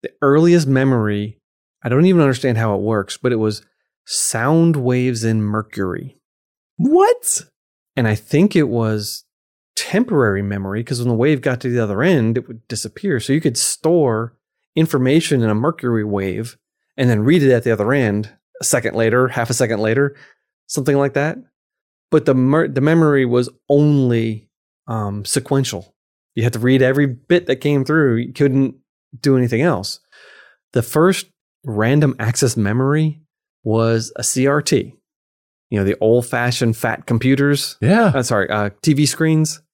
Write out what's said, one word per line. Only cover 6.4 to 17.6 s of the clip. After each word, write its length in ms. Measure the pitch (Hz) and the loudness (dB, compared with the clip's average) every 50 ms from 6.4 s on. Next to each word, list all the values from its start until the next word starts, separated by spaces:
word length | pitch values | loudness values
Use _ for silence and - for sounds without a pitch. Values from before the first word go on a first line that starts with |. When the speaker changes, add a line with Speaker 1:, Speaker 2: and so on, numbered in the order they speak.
| _ _ _ _ _ _ _ | _ _ _ _ _ _ _
Speaker 2:
What? 680 | - - 269 311 359 392 466 480 494 - - - - - _ _ _ _ _ _ _ _ _ _ | -4 -2 2 4 4 4 4 2 0 -2 -6 -6 -6 -8 _ _ _ _ _ _ _ _ _ _
Speaker 1:
And 120 | - 120 | -2 0
I 80 | 110 107 | 0 0
think 400 | 107 - - - 147 190 208 - | -2 -2 -2 2 2 2 4 2
it 120 | 175 151 - | 2 0 2
was 560 | 120 117 113 110 110 107 104 - - - _ _ _ _ _ _ _ _ _ _ _ | 0 -2 -2 -2 -2 -4 -6 -10 -12 -14 _ _ _ _ _ _ _ _ _ _ _
temporary 680 | - - - - 202 247 247 208 147 123 107 98 98 | -10 -8 -2 -2 -2 0 0 2 2 2 2 0 -2
memory 420 | 101 98 101 101 98 95 98 110 117 | -4 -6 -6 -6 -8 -6 -6 -8 -6
'cause 160 | - 135 120 | -6 -6 -4
when 80 | 120 123 | -2 -2
the 40 | 117 | 0
wave 280 | 110 123 151 156 131 | 2 2 2 0 0
got 180 | 120 143 127 120 | 0 -4 -4 -2
to 80 | - 127 | -4 -4
the 100 | 120 120 113 | -2 -2 -2
other 180 | 101 101 98 | -2 -2 0
end, 360 | 135 180 185 139 113 113 113 | 2 2 2 2 2 0 0
it 100 | 123 117 | -2 -4
would 200 | - 120 110 _ | -8 -18 -20 _
disappear. 520 | _ 120 113 - - _ - - 202 147 117 | _ -10 -10 -10 -12 _ -8 -4 -2 -2 -2
So 140 | - - 139 | 0 0 -2
you 80 | 156 | 0
could 160 | - 135 120 | 0 -2 -2
store 760 | - - - - - - 156 175 175 147 127 110 110 113 117 _ _ _ _ _ _ _ _ _ | -2 -4 -4 -6 -4 -2 0 2 2 2 2 0 -2 -4 -8 _ _ _ _ _ _ _ _ _
information 680 | 160 160 160 - 135 127 127 143 165 165 - 147 127 117 | 0 0 2 2 0 2 2 2 2 2 2 0 0 2
in 60 | 110 | 0
a 60 | 107 | 0
mercury 480 | 107 120 156 - - - 123 117 110 104 | 0 -2 -2 -4 -4 -4 -4 -2 -2 -2
wave 540 | 104 101 101 98 98 92 104 113 117 - _ _ _ _ _ _ _ _ | -2 -4 -4 -4 -4 -6 -6 -8 -10 -14 _ _ _ _ _ _ _ _
and 120 | - 131 123 | 0 0 2
then 120 | 117 104 | 2 2
read 220 | 107 127 160 180 143 | 2 4 4 4 4
it 80 | 135 | 4
at 120 | 127 117 | 2 2